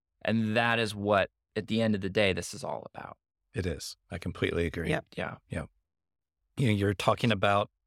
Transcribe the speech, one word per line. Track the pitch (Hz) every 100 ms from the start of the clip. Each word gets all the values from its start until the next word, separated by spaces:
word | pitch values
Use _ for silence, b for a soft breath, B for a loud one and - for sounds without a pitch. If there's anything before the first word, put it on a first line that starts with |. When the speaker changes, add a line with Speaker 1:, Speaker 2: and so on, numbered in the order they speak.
| _ _
Speaker 1:
And | - 113 110 113
that | 117 117
is | 110 104
what, | 101 98 - _ _ 107
at | 85
the | 110
end | 113 104
of |
the | 95
day, | 104 101
this | 90 -
is | 104
all | 78 67 -
about. | - - - _ _ _ 107
Speaker 2:
It | 90
is. | 69 - - -
I | 85
completely | 90 - 104 85 85
agree. | 85 82
Speaker 3:
Yep. | - - -
Speaker 1:
Yeah. | 82 - -
Speaker 2:
Yep. | 95 - _ _ _ _ _ _ _ _ -
You | 113
know, |
you're | 104 101
talking | 101 - 104 117
about | 101 101 101 - _